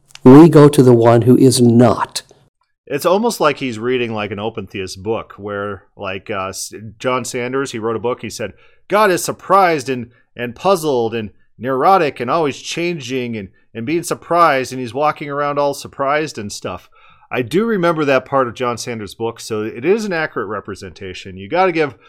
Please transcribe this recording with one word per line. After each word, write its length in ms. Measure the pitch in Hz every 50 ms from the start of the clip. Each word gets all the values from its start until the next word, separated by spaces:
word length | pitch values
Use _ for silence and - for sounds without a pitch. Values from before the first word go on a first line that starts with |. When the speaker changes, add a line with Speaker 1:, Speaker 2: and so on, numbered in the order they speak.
| _ _ - - -
Speaker 1:
we 280 | 127 127 147 165 165
go 180 | 147 156 147 147
to 140 | 147 - 127
the 120 | 127 123
one 280 | 117 113 117 117 120 110
who 160 | 123 123 -
is 200 | 131 131 120 127
not. 600 | 120 120 113 120 123 117 98 - - - - - - _ _ _ _ _ _ _ _ _ _ _ _
Speaker 2:
It's 200 | - 135 143 143
almost 340 | 175 180 202 226 240 196 -
like 160 | 175 151 143
he's 220 | - 143 131 117 107
reading, 340 | 110 123 127 127 120 113 113
like, 180 | 107 104 101
an 80 | 107 98
open 280 | 104 113 - - 101
theist 360 | - - 104 95 90 - 95 92
book 300 | 107 113 101 78 - - -
where, 480 | 98 104 104 101 101 104 101 95 _ _ _
like, 340 | - 101 95 95 98 - -
uh, 180 | 107 98 95 95
S-, 260 | 92 - - - 101 87 107 110 92 -
John 260 | - 131 127 127 120
Sanders, 480 | - - 127 120 123 127 135 139 127 -
he 60 | 117
wrote 180 | 107 113 113
a 20 | 110
book, 220 | 98 120 123 -
he 80 | - 110
said, 240 | - - 117 98 - _ _ _ _ _ _ -
"God 220 | - 208 220 208
is 140 | 180 170 -
surprised 640 | - 131 - - - 175 196 190 175 165 151 123 135
and, 220 | 131 123 117 113 _ _ _ _ _
and 180 | - 120 123 117
puzzled 600 | - - 180 202 175 156 156 139 123 117 113 107
and 160 | 117 107 101 - _ _ _ _
neurotic 640 | - 104 127 135 127 139 175 196 190 165 143 127 -
and 100 | 123 117
always 300 | 139 170 160 143 123 -
changing 800 | - - - - 170 175 175 165 131 113 131 131 123 120 117 110
and, 100 | 98 92 _ _ _ _ -
and 140 | 110 117
being 160 | 117 156 170 151
surprised, 680 | - 160 120 - - 170 175 170 160 143 135 127 120
and 120 | 127 131 127
he's 100 | 120 104
walking 380 | 135 151 151 151 - 160 143
around 280 | 143 143 147 143 147 143
all 140 | 143 143 143
surprised 640 | 139 - 110 - - 139 135 143 151 156 147 -
and 160 | - 104 104 -
stuff." 380 | - - 113 92 90 - _ _ _ _ _ - _ _ - 110
I 80 | 117
do 240 | 127 110 120 180 226
remember 400 | 233 226 196 170 170 170 156 156
that 220 | 139 139 131 131
part 220 | - - 135 131 120
of 60 | 110
John 220 | - 127 123 120
Sanders' 380 | 113 - - 120 113 104 92 -
book, 260 | - 113 113 113 -
so 220 | - - 113 107 107
it 240 | 113 87 117 123
is 180 | 160 196 233 214
an 80 | 208 180
accurate 360 | 165 156 151 - 139 113 95
representation. 880 | 107 101 - - 98 - - 95 - - 104 95 90 - - 98 92 92
You 100 | 98 101
gotta 240 | - 196 190 190 165
give 240 | 160 156 143 113 _ _